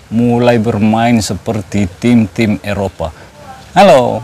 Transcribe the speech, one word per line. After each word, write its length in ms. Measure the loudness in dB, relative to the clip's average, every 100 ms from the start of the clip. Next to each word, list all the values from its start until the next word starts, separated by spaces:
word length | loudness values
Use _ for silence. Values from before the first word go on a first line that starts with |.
| -8
mulai 480 | -2 0 0 2 0
bermain 560 | 0 0 0 0 0 0
seperti 720 | -2 -6 -6 -8 -6 -4 -4 -2
tim-tim 640 | 0 2 0 -2 -4 -4
Eropa. 480 | -6 -6 -6 -6 -12 -12 -20 -20 -20 -20 -4
Halo, 480 | 2 6 6 2 -4